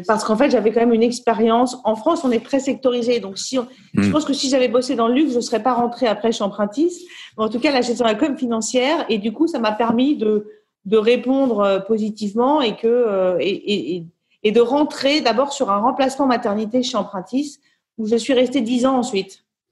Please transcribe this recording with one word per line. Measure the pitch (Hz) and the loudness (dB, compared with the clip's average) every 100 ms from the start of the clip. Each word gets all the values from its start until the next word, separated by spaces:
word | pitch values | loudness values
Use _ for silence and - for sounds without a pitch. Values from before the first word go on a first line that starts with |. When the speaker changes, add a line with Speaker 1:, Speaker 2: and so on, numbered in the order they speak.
| 175 | -2
Speaker 1:
Parce | 214 | -2
qu'en | - 214 | 0 2
fait, | 285 | 2
j'avais | 247 208 | 2 2
quand | 226 | 2
même | 240 | 2
une | 226 | 4
expérience. | 240 247 - 208 226 233 247 - | 2 0 -2 2 2 2 0 -2
En | 320 320 | -4 -2
France, | 320 339 | 0 0
on | 262 | 0
est | 226 | -2
très | - 269 | 0 -2
sectorisé. | 269 247 254 247 233 233 | -2 -2 0 0 0 -2
Donc, | 196 190 | -2 -10
si | - 262 | -6 -4
on, | 240 - - | -6 -10 -8
Speaker 2:
Hmm. | - | 0
Speaker 1:
je | 202 | 2
pense | 294 302 | 2 0
que | |
si | 269 269 | -2 0
j'avais | 262 247 | 2 2
bossé | 240 247 233 | 2 0 0
dans | 226 | 2
le | |
luxe, | 254 302 240 | 2 2 0
je | |
serais | 226 220 | -2 -2
pas | 254 | 0
rentrée | 240 233 233 240 | 0 -2 0 -2
après | 202 226 | 0 -2
chez | 226 | -2
Empruntis. | 202 202 202 269 349 - - - - - | -4 -4 -4 0 -2 -2 -16 -20 -14 -4
Mais | |
en | 220 | -4
tout | 233 | 0
cas, | 302 | 0
là, | 262 | 2
j'étais | 233 233 | 0 0
dans | 233 | 0
la | 208 | 0
com | 294 262 | 0 -2
financière. | 247 226 220 254 254 320 247 | -4 -4 -2 0 0 0 -2
Et | 220 | -2
du | 220 | -2
coup, | - 320 | 0 0
ça | 269 | 0
m'a | 214 | -2
permis | 214 233 233 269 233 | 0 0 2 2 0
de, | 214 214 208 - _ _ | 0 0 -4 -18 _ _
de | 190 220 | 0 2
répondre, | 214 247 247 269 269 208 | 4 2 2 0 2 2
euh, | 202 190 | 2 0
positivement | 196 220 214 214 208 214 254 302 | 0 -2 -2 -4 -4 0 2 2
et | 233 - | 0 0
que, | 233 | 0
euh, | 240 233 196 185 175 | 2 2 2 0 0
et, | 160 | -2
et, | 196 - 202 123 175 | -4 -2 -2 -2 -6
et, | 165 _ _ _ | -10 _ _ _
et | 214 | 0
de | 220 | 4
rentrer | 240 285 294 - 269 302 | 4 2 0 0 0 2
d'abord | 233 220 277 | 2 0 -2
sur | - 196 | -2 -2
un | 202 | 0
remplacement | 240 254 262 254 254 | 0 0 -2 0 0
maternité | 240 226 208 214 254 | 0 -2 -4 -2 -2
chez | 247 220 | -2 -4
Empruntis, | 190 190 175 262 294 - _ _ _ - | -6 -8 -6 -6 -6 -10 _ _ _ -8
où | 220 | -2
je | 233 | 0
suis | 226 | 2
restée | 254 247 277 | 2 2 0
dix | 220 247 262 | 0 0 2
ans | 262 | 0
ensuite. | 226 196 190 - _ _ _ | 0 -4 -6 -12 _ _ _